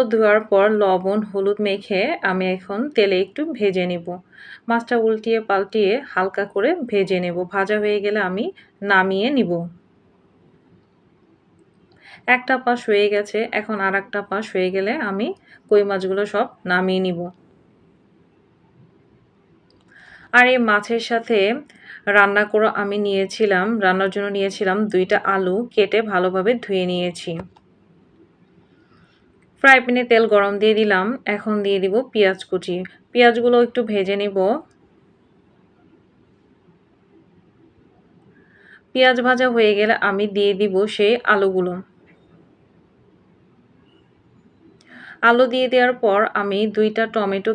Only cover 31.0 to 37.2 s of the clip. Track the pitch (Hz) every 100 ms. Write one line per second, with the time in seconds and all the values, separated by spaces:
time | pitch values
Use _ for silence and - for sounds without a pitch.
31 | 196 269 - 208 214 208 202 196 190 214
32 | 262 220 190 180 - 185 185 175 185 -
33 | _ 240 240 226 240 240 233 247 214 208
34 | 190 202 208 196 190 294 - _ _ _
35 | _ _ _ _ _ _ _ _ _ _
36 | _ _ _ _ _ _ _ _ _ _
37 | _ _